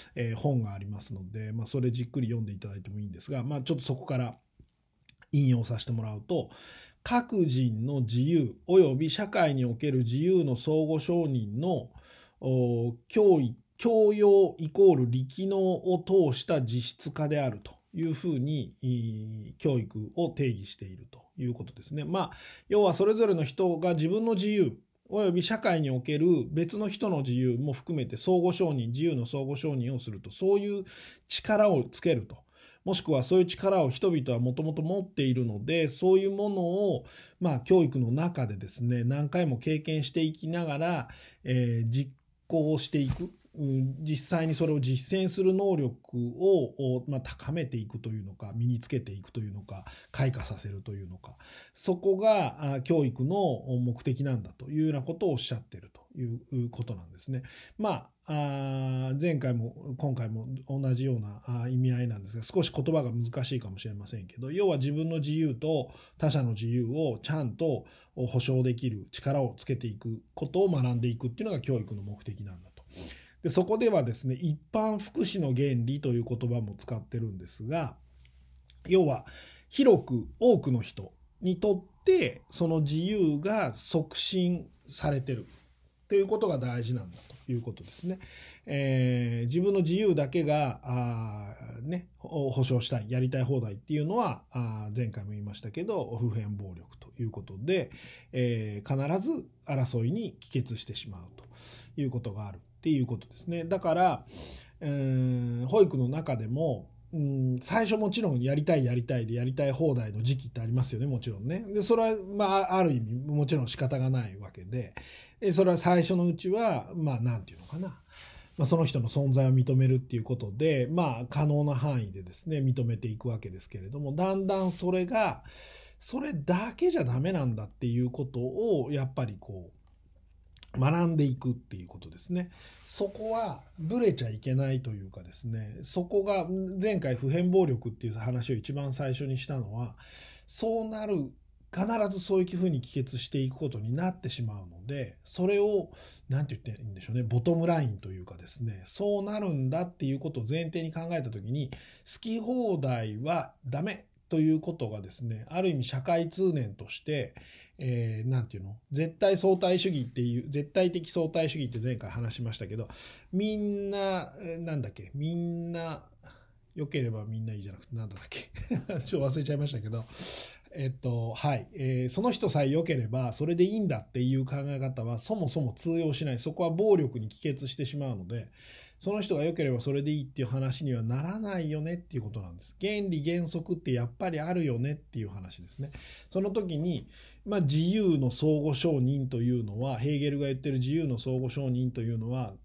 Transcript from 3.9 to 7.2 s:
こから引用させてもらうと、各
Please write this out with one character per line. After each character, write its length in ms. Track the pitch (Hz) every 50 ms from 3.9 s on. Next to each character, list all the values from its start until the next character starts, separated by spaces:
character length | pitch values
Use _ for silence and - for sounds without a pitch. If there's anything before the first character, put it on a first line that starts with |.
| 131
こ 100 | - -
か 120 | - 139 123
ら 180 | 123 117 - - _ _ _ _ - _ _ _ _ _ _ _ _ _ - _ - -
引 180 | - 143 143 131
用 140 | 127 117 113
さ 120 | - 123 110
せ 80 | -
て 60 | -
も 120 | 120 113 110
ら 120 | 110 107
う 60 | 104
と、 280 | - - 180 - - - - - - - - - - - _ _ -
各 420 | - 247 240